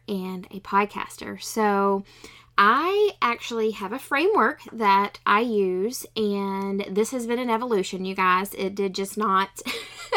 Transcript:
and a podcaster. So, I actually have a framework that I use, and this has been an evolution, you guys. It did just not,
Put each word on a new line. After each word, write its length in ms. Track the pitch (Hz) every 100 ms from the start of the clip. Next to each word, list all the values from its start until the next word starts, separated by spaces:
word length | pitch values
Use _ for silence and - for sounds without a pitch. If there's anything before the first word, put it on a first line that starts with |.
| -
and 380 | 196 185 185 185
a 100 | 190
podcaster. 760 | - 196 202 - - - 208 196
So, 600 | - 226 214 196 196 196 196 - - - - -
I 540 | 202 254 339 403 415 -
actually 520 | 240 233 - 233 220
have 200 | 208 190
a 60 | 254
framework 640 | - 285 359 403 226 302 -
that 460 | 226 208 196 202 - -
I 140 | 208
use, 680 | 240 214 190 185 208 254 - -
and 640 | 208 202 196 196 196 196 202
this 220 | 190 226
has 160 | 254 233
been 140 | 240
an 100 | 254
evolution, 560 | 226 254 214 185 185 185
you 80 |
guys. 400 | 190 185 185 202
It 200 | - 190
did 200 | 196 196
just 240 | 185 196 -
not, 420 | 214 190 196 - - 466 - - -